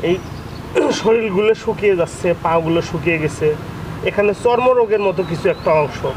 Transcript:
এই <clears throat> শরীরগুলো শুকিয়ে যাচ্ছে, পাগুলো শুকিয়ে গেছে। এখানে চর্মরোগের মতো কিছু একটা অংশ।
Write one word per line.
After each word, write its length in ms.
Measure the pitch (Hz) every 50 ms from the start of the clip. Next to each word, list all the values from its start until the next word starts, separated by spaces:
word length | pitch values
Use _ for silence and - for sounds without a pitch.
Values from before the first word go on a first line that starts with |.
| - 165
এই 60 | 180 190 - - - - - - - -
<clears throat> 400 | - - - - 311 285 240 -
শরীরগুলো 520 | - 214 226 233 220 220 185 190 214 220 220 220 -
শুকিয়ে 320 | 226 220 151 202 208 190 175
যাচ্ছে, 280 | 165 151 - - - 180 170 175 -
পাগুলো 340 | 170 165 170 160 160 165 170 165 -
শুকিয়ে 280 | - 165 143 175 165 160 156
গেছে। 240 | 147 - - 160 151 151 151 - - - - - - - - - 175
এখানে 220 | - 202 208 208 196 - -
চর্মরোগের 580 | 240 240 240 247 254 254 247 233 208 214 208 202
মতো 140 | 196 175 170 185 156
কিছু 160 | 170 147 - 185 160
একটা 160 | - - 185 160 156
অংশ। 180 | 147 139 - - - 135 127